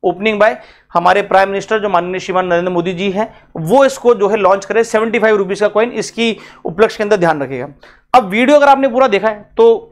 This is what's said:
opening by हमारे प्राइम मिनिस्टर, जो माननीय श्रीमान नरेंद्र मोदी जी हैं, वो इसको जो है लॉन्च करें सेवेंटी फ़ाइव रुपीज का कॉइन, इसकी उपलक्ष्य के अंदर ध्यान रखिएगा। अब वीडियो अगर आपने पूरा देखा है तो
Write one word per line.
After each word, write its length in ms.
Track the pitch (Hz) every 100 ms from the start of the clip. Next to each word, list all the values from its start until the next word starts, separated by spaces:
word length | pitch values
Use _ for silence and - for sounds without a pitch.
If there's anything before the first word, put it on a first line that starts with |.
| 185
opening 360 | 175 214 208
by 140 | 214 240 - - _
हमारे 280 | 170 175 190
प्राइम 280 | 196 185 196
मिनिस्टर, 300 | 196 190 220
जो 100 | 202
माननीय 300 | 180 175 185
श्रीमान 280 | 180 185 185
नरेंद्र 240 | 170 180
मोदी 220 | 175 170
जी 180 | 175 202
हैं, 220 | 190 226 - _ -
वो 280 | 160 247 269
इसको 280 | 262 240 226
जो 120 | 196
है 100 | 214
लॉन्च 280 | 185 196 -
करें 180 | 214
सेवेंटी 360 | 226 220 226 220
फ़ाइव 160 | 214 214
रुपीज 240 | 190 196
का 80 | 208
कॉइन, 240 | 208 233
इसकी 460 | 226 196 - 226 214 - - -
उपलक्ष्य 320 | 165 220 -
के 60 |
अंदर 140 | 208 214
ध्यान 240 | 170 156
रखिएगा। 260 | 135 131 143 - - _ _ 247
अब 120 | 208
वीडियो 300 | 208 254 294
अगर 100 | 285
आपने 200 | 269 269
पूरा 200 | 233 269
देखा 200 | 202 220
है 220 | 214 208 -
तो 300 | 233 220 160